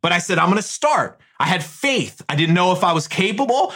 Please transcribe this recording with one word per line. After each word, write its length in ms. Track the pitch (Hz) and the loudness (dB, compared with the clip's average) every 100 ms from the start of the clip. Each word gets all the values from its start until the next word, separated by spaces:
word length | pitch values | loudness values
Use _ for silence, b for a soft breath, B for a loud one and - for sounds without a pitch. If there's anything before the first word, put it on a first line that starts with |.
But 100 | 170 | 0
I 60 | 175 | -2
said, 220 | - 175 | 0 0
"I'm 100 | 170 | 2
gonna 140 | 202 | 2
start." 560 | 202 - 294 269 120 - b b | -2 -2 0 0 -2 -8 b b
I 60 | 143 | -2
had 180 | 180 | -2
faith. 600 | - - 277 254 143 - - | -4 -6 -2 -2 -4 -10 -6
I 80 | 143 | -2
didn't 200 | 160 170 | 2 4
know 160 | 180 | 2
if 120 | 180 | 2
I 80 | 180 | 2
was 160 | 165 151 | 0 -2
capable. 640 | - 190 214 277 254 381 | -2 -2 0 0 0 0